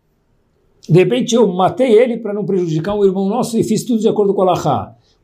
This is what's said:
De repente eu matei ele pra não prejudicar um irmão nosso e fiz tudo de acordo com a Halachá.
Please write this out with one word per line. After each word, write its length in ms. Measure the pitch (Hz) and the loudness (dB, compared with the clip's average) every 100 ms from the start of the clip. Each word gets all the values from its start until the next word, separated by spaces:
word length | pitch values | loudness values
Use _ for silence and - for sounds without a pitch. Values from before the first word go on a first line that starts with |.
| _ _ _ _ _ _ _ _ - | _ _ _ _ _ _ _ _ 0
De 100 | 165 | 2
repente 360 | 180 247 226 | 4 0 0
eu 120 | 226 208 | 2 2
matei 460 | 180 185 175 262 | 2 0 0 2
ele 240 | 214 247 226 | 4 4 0
pra 180 | 202 | -6
não 100 | 208 | -8
prejudicar 520 | 190 196 175 156 160 208 | -4 -2 -2 -4 -4 0
um 80 | |
irmão 240 | 196 185 196 | 0 0 -2
nosso 280 | 233 233 226 | -2 -2 -2
e 60 | |
fiz 220 | - 208 | 0 -2
tudo 160 | - 226 | -2 0
de 80 | 214 | 0
acordo 260 | - 196 | 0 0
com 80 | 196 | 0
a 40 | 185 | 0
Halachá. 500 | 170 165 117 92 - _ _ | 0 -2 -4 -6 -16 _ _